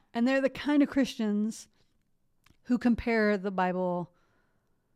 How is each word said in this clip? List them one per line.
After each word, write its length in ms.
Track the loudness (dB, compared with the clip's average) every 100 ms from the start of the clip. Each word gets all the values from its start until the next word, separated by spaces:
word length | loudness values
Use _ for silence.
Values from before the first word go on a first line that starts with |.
| _
And 120 | 0 2
they're 140 | 2
the 80 | 0
kind 320 | -2 0 2
of 60 | 2
Christians 800 | 2 -2 -2 -2 0 -2 -6 -18 _ _ _ _ _ _ _ _ _
who 140 | -4 0
compare 580 | 0 0 0 2 2 0
the 120 | -2
Bible, 600 | -2 -2 0 -2 -4 -6 _ _ _ _ _ _ _ _